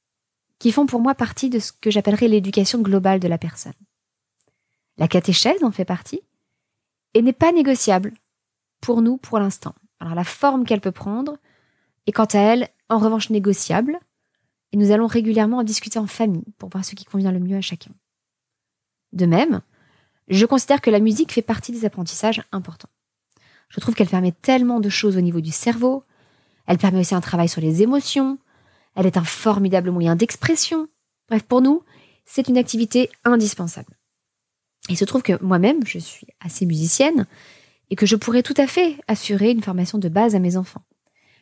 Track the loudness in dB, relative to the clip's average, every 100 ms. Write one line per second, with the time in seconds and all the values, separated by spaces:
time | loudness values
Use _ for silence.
0 | _ _ _ _ _ _ 0 2 2 2
1 | 0 0 -4 -4 -4 -2 -6 -4 -2 0
2 | 2 2 4 4 2 0 0 0 2 2
3 | 2 2 0 -2 -6 -10 -14 -18 _ _
4 | _ _ _ _ _ _ _ _ _ -4
5 | 0 2 2 2 2 2 0 -2 -4 -6
6 | -8 -12 -12 _ _ _ _ _ _ _
7 | _ 2 2 2 2 4 2 2 2 0
8 | 0 -10 _ _ _ _ _ _ -2 2
9 | 2 0 -2 -2 -2 -4 -10 -18 _ _
10 | -8 -6 -6 -2 0 0 0 -2 -2 -8
11 | -8 -6 -8 -10 _ _ _ _ _ _
12 | -4 0 2 4 4 2 0 _ -4 0
13 | 2 0 -2 0 0 0 0 -2 -2 -6
14 | -12 _ _ _ _ _ _ 0 4 4
15 | 2 0 0 2 2 0 -2 -4 -6 -6
16 | -6 -2 -2 -2 -6 -16 -12 -10 -10 -12
17 | -8 -4 -2 -2 -4 -4 -6 -10 -14 -20
18 | _ _ _ _ _ _ _ _ _ _
19 | _ -2 2 4 2 -2 -6 _ _ _
20 | _ _ -2 2 2 2 2 0 2 2
21 | 2 2 0 -2 -4 -6 -8 -6 -6 -6
22 | -8 -4 -2 -2 -6 -10 -10 -16 -20 _
23 | _ _ _ _ _ _ _ -6 -2 0
24 | 0 0 -2 -2 0 2 2 0 -2 -2
25 | 0 0 0 -2 -4 -2 -2 0 -2 -2
26 | -8 _ _ _ _ _ -4 0 2 0
27 | 0 -2 -2 -2 -2 0 -2 2 2 0
28 | -2 -2 -2 -4 _ _ _ _ _ -2
29 | 0 0 -2 -2 0 0 2 0 0 0
30 | 0 2 0 -2 -2 0 -2 -4 -6 _
31 | _ _ _ -4 0 2 2 2 -4 _
32 | _ _ -8 -6 0 0 0 -2 0 0
33 | 0 -2 0 2 0 -4 -8 -10 -16 _
34 | _ _ _ _ _ _ _ _ -8 -2
35 | 0 0 0 0 2 2 4 2 -2 -8
36 | -12 -16 -20 _ -10 -4 -2 0 0 2
37 | 2 2 -2 -8 -20 _ _ _ _ 0
38 | 2 2 2 0 2 2 2 2 0 0
39 | -4 -4 -2 2 2 2 -2 -4 -2 -2
40 | 0 2 4 2 2 0 -4 -10 -20 _
41 | _ _ _ _